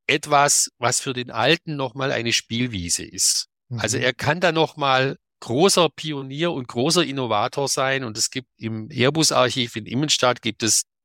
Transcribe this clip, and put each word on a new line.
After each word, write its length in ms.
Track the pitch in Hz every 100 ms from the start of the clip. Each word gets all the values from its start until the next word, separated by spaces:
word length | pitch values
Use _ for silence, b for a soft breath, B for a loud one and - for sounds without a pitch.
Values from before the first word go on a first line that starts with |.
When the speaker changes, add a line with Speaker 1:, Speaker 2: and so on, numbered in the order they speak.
| -
Speaker 1:
etwas, 640 | 147 151 147 143 - - -
was 220 | 120 -
für 140 | -
den 180 | 123 123
Alten 460 | 117 120 165 - 143
nochmal 340 | 135 135 131
eine 220 | 123 117
Spielwiese 720 | - - 117 123 107 85 - 85
ist. 400 | 90 - - - _ -
Speaker 2:
Mhm. 100 | 120
Speaker 1:
Also 160 | 107 131
er 160 | 127
kann 300 | 131 - 160
da 100 | 180
nochmal 640 | 160 156 - 139 131 131 - _ _
großer 500 | - 120 196 - 160
Pionier 640 | - 156 143 135 139 170
und 160 | 151 123
großer 380 | 120 127 170 143
Innovator 640 | 135 127 107 120 - 135
sein. 360 | - 135 135
Und 140 | 127 110
es 140 | 110
gibt 160 | 131 - _
im 320 | 113 110 107
Airbus-Archiv 840 | - 123 151 156 135 127 131 120 -
in 100 | 95
Immenstadt 560 | 113 151 - 127 123
gibt 220 | 117 107
es 180 | 110 - - _